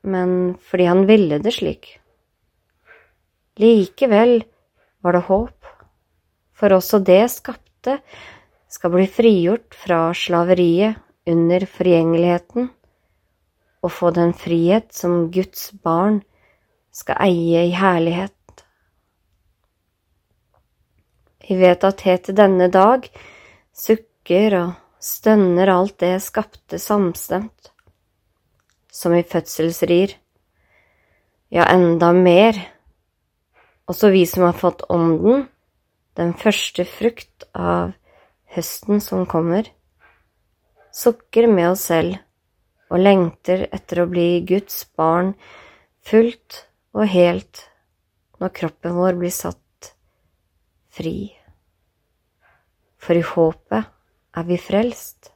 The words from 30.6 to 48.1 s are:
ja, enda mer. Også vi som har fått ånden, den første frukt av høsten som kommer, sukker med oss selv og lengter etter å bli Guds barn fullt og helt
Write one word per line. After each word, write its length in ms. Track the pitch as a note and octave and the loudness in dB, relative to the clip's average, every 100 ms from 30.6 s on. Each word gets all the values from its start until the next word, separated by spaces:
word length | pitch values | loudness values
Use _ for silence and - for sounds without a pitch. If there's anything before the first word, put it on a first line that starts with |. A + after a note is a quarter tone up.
| _ _ _ _ _ _ _ _ _ | _ _ _ _ _ _ _ _ _
ja, 160 | - F3 | 0 2
enda 400 | F3+ F3 E3 E3+ | 4 4 2 4
mer. 460 | F3 F3+ F3 A3 G#3+ - _ _ _ _ _ _ _ _ _ _ _ - | 4 6 6 4 2 -10 _ _ _ _ _ _ _ _ _ _ _ -12
Også 240 | F3+ G#3+ | 2 4
vi 140 | F#3+ E3+ | 4 2
som 220 | - F3 | 2 0
har 80 | F3 | 2
fått 240 | F3+ - - | -2 -4 -4
ånden, 560 | F3 E3 D#3+ F#3+ C4+ C4 _ _ _ _ _ _ - | 0 0 2 2 0 -2 _ _ _ _ _ _ -8
den 160 | E3+ | -6
første 480 | E3+ - - - - F3+ | -2 -4 -2 -6 -8 -8
frukt 580 | - A3+ A#3 - _ - | -4 -6 -6 -20 _ -18
av 400 | - F3 F3 F3+ - _ _ _ _ _ - | -8 -4 -4 -6 -12 _ _ _ _ _ -12
høsten 440 | D#3+ - - G#3 | -12 -14 -4 -4
som 260 | - F#3+ F3+ | -4 -8 -4
kommer, 400 | E3 E3+ F3+ A3 _ _ _ _ _ _ _ _ _ _ _ _ | -4 -2 -4 -6 _ _ _ _ _ _ _ _ _ _ _ _
sukker 540 | - A#3+ A#3 _ A3+ A#3 | -2 -2 -2 _ 0 2
med 240 | G3 E3+ | 2 2
oss 120 | F#3+ - | -2 -2
selv 260 | E3 E3 F#3+ _ _ _ _ _ _ _ | -2 -2 -8 _ _ _ _ _ _ _
og 120 | F3 | 0
lengter 640 | G3 G3 E3+ - - F#3 F#3 | 4 4 0 -6 -4 -4 -4
etter 280 | F#3+ _ F3 | -12 _ -4
å 80 | F3 | -4
bli 300 | F3 E3+ F3 F3 | -2 -2 -2 -2
Guds 360 | F#3 G3 - - - | -4 -4 -18 -14 -4
barn 380 | D#3+ E3+ F#3 G3 - - - _ _ _ - | -2 0 -2 -8 -18 -20 -20 _ _ _ -2
fullt 560 | G#3+ A#3 A#3 _ - _ _ _ G#3 | 0 0 -4 _ -20 _ _ _ -6
og 140 | G#3+ | -2
helt 540 | F#3 F3 F3+ - - - _ _ _ _ | 2 2 0 -10 -20 -20 _ _ _ _